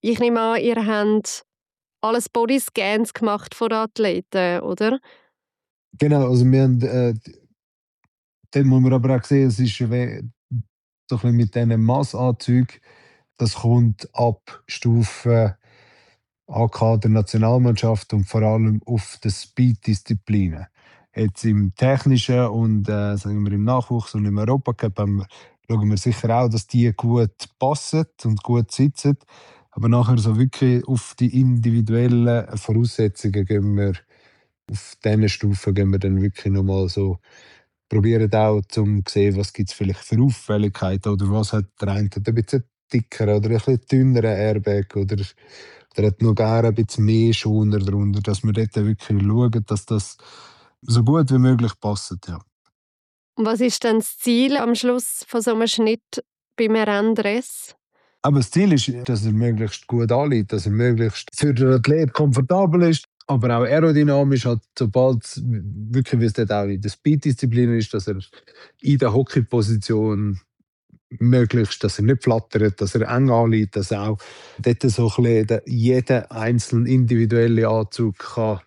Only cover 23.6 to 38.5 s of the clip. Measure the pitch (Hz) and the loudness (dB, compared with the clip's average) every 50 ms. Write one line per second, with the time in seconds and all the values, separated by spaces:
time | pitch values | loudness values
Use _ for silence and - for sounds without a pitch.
23.6 | 104 113 127 127 120 - 120 117 110 - - 110 104 104 101 101 107 113 131 139 | 0 0 0 -2 -2 -2 -4 -6 -6 -4 -4 -4 -2 -2 -2 -2 0 0 0 -2
24.6 | 135 - 117 - - 110 98 - 104 101 101 98 95 - - - - - _ _ | -2 -4 -6 -4 -4 -6 -4 -4 -2 -2 -2 -2 -4 -6 -14 -20 -20 -20 _ _
25.6 | _ _ 117 110 104 104 107 101 - 127 117 - - 113 113 120 127 120 110 110 | _ _ -2 0 0 0 0 0 0 -2 -4 -2 -2 0 0 2 2 0 0 -2
26.6 | - _ - 123 120 117 107 - - 117 117 120 117 101 _ _ - - _ _ | -6 _ 0 2 2 2 0 0 -2 0 2 2 0 0 _ _ -20 -20 _ _
27.6 | - 131 151 147 - - - 156 160 - _ _ - 120 110 101 - - 120 120 | -2 -2 -2 -2 -6 -4 -2 -2 -2 -2 _ _ -4 -4 -4 -2 -2 -2 0 0
28.6 | 113 - - - 135 143 139 - - 143 143 - _ _ _ - - - - _ | -2 -2 0 0 0 0 0 0 -2 -2 -2 -2 _ _ _ -20 -20 -20 -20 _
29.6 | _ _ _ - 104 117 117 120 120 110 127 117 104 113 110 107 127 131 - - | _ _ _ -2 0 2 2 4 4 4 2 2 2 2 2 2 2 0 0 0
30.6 | 139 127 123 123 120 - 135 113 - - - - 123 120 - 127 131 127 127 120 | 0 2 2 0 0 -2 -4 -4 -4 -8 -4 -2 -2 0 2 2 2 2 2 2
31.6 | 113 120 113 117 110 107 113 113 120 123 120 120 117 120 117 120 104 - - 107 | 2 2 2 2 0 0 0 0 2 2 2 2 2 2 2 0 -2 -6 -10 -12
32.6 | - - 110 113 120 117 - - 110 104 95 - - 107 98 101 98 92 107 101 | -6 -2 0 0 0 -2 -2 -2 -2 -2 -2 -4 -6 -4 -2 -2 -2 0 -2 -2
33.6 | 101 101 104 101 101 101 92 - _ _ _ _ _ _ _ _ _ _ _ _ | 0 0 0 0 0 -2 -4 -6 _ _ _ _ _ _ _ _ _ _ _ _
34.6 | _ - - 104 - - - _ - 110 104 110 107 104 95 - - 101 101 95 | _ -12 -12 -12 -12 -14 -20 _ -2 0 2 2 2 0 0 -2 -2 -2 -2 -2
35.6 | - - 95 98 101 98 95 95 95 98 95 95 95 101 95 - - 104 98 98 | -2 -2 0 0 0 0 0 0 0 0 0 0 0 -2 -4 -4 -4 -2 -2 0
36.6 | 98 98 95 95 95 90 - - 98 95 90 87 _ _ _ - - - - _ | 0 0 0 -2 -2 -2 -2 -2 -2 -2 -4 -6 _ _ _ -20 -20 -20 -20 _
37.6 | _ _ _ _ _ _ - 110 98 113 113 113 110 104 104 110 107 107 | _ _ _ _ _ _ 0 0 2 2 2 2 2 2 2 2 2 2